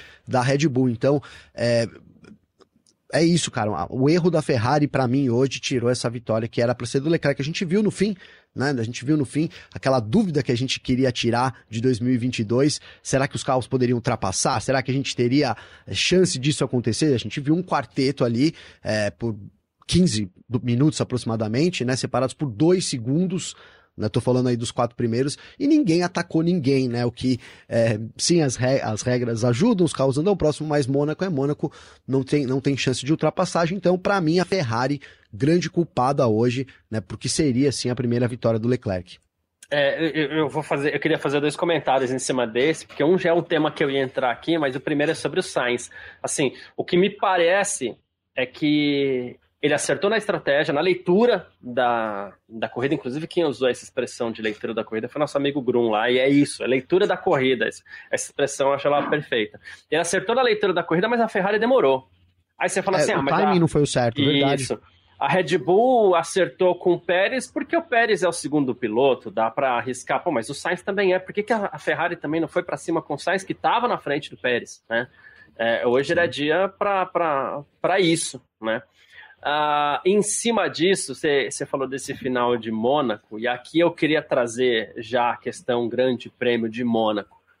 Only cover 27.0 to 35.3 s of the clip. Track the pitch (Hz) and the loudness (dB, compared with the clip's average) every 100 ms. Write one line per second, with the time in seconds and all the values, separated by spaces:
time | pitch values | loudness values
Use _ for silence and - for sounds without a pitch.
27 | 120 117 127 120 - - - 113 117 107 | -2 -2 -2 -2 -4 -20 -4 0 2 0
28 | 110 - - 170 143 - 127 135 117 107 | -6 -4 0 2 2 0 0 0 0 -4
29 | 123 127 120 113 120 117 220 208 170 - | 0 0 0 0 0 2 2 4 2 2
30 | 135 131 175 190 151 143 151 147 127 139 | 0 0 0 2 0 0 -2 0 0 0
31 | 147 151 190 139 139 143 160 - - - | 0 -2 -4 -2 -2 -2 -6 -10 -20 -18
32 | - 135 131 147 127 135 135 139 - 127 | -2 -2 0 0 0 0 0 0 -2 -2
33 | 123 156 156 - 180 - 170 190 175 180 | -2 0 0 0 -2 0 0 0 0 0
34 | 185 202 156 170 175 190 127 117 131 143 | 0 0 2 2 2 0 -2 -2 -2 -4
35 | - - _ | -8 -20 _